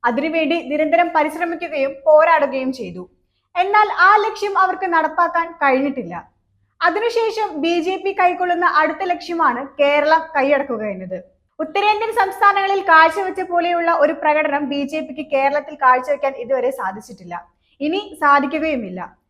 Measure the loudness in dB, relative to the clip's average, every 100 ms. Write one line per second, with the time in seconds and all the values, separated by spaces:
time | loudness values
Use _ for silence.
0 | 0 -2 -2 0 0 -2 -2 -2 2 2
1 | 2 2 0 -2 -6 -6 -6 -2 -4 -2
2 | 4 6 6 4 2 -2 -4 -6 -10 -12
3 | -16 _ _ _ _ -2 2 2 2 4
4 | 6 6 2 -4 -2 0 0 0 0 0
5 | 0 0 0 0 -4 -2 0 2 0 -4
6 | -10 -12 -16 _ _ _ _ _ -2 0
7 | -2 0 -2 -2 -4 -2 -2 0 -2 -4
8 | -4 2 0 2 -2 0 2 2 0 -2
9 | -4 -4 -4 0 0 0 -8 0 2 4
10 | 4 2 2 -2 2 0 0 -4 -6 -8
11 | -10 -12 -14 _ _ _ -6 0 0 0
12 | -2 0 -2 2 2 2 0 -2 4 6
13 | 6 2 -6 -6 -2 -2 0 0 0 2
14 | 2 2 0 0 0 -2 -4 -6 -6 -6
15 | -8 -12 -4 0 0 -2 -6 0 2 4
16 | 0 -2 -2 -6 -2 -2 -2 -4 -8 -8
17 | -16 -20 -14 -14 -14 _ _ _ -4 -4
18 | -6 -2 2 4 2 -4 -4 -4 -6 -10
19 | -14 _